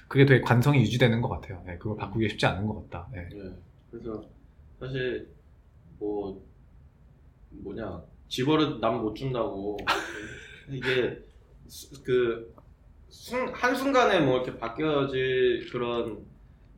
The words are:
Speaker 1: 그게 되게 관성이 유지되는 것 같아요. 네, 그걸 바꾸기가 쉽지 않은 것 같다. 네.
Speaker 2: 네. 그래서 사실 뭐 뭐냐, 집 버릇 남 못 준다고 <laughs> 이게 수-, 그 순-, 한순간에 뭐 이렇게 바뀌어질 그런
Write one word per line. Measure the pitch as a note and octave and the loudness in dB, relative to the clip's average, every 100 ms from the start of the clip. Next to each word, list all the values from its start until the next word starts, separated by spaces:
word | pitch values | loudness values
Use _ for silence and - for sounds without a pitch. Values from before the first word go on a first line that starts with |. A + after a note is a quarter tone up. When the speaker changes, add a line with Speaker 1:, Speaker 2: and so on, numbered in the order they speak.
| - | -2
Speaker 1:
그게 | C3+ C#3 | 6 8
되게 | B2 | 8
관성이 | - A#2+ B2+ C#3+ | 6 6 6 6
유지되는 | G#2+ B2 B2+ A2+ | 4 4 4 4
것 | A#2+ | 0
같아요. | - - F#2 F#2 | -4 -8 -12 -10
네, | F2 | -8
그걸 | G#2+ G#2 | -6 -6
바꾸기가 | G2 A2+ G#2+ | -6 -2 -2
쉽지 | - B2 | 0 0
않은 | F2+ G#2+ | 0 -4
것 | F2+ - | -6 -10
같다. | F2 F2 | -14 -12
네. | G#2 F2 | -12 -12
Speaker 2:
네. | G2+ F#2+ F2+ - - _ | -12 -14 -14 -20 -20 _
그래서 | A#2 A2+ G#2+ G#2+ - - - - - | -14 -10 -10 -12 -20 -20 -20 -20 -14
사실 | B2+ C3+ B2+ A2 - - - - _ - - - | -8 -4 -4 -4 -10 -20 -20 -20 _ -20 -20 -8
뭐 | G#2 G#2 G2 G2 - - - - - _ - - - _ - - | -4 -4 -6 -8 -16 -20 -20 -20 -20 _ -20 -20 -20 _ -20 -14
뭐냐, | G2 A2+ G#2 F2 - - - | -12 -8 -8 -10 -14 -20 -10
집 | - C3+ | -4 2
버릇 | D#3 D3 B2 | 2 2 0
남 | A2+ A2+ | 0 0
못 | G#2+ G#2 | -2 -4
준다고 | C3+ B2 G#2+ G2 G2+ G2+ F#2+ | -6 -2 -4 -4 -6 -4 -2
<laughs> | - - - G#2 - - - - | -2 -4 -10 -12 -14 -16 -20 -12
이게 | C3+ B2 B2+ A2+ - - - - - - | -6 0 2 0 -4 -14 -20 -20 -20 -20
수-, | - - C#3 | -20 -18 -14
그 | - B2+ A#2+ A2+ A2+ - - - - - - | 0 2 2 0 -8 -18 -20 -20 -20 -20 -20
순-, | - - B3 B3 | -20 -8 -4 -4
한순간에 | - B3 C4 C#4 B3+ A3+ F#3+ | 0 0 2 4 4 6 6
뭐 | C#3 B2+ | 4 2
이렇게 | B2+ - | 0 -6
바뀌어질 | A#2 - D#3 D3 C3+ C3 C3 C3 B2+ A#2 - | -8 -2 0 2 0 0 0 4 4 2 -2
그런 | B2 A#2+ A#2 A2 G#2 - - - - - | -4 -2 -2 -4 -8 -14 -20 -20 -20 -20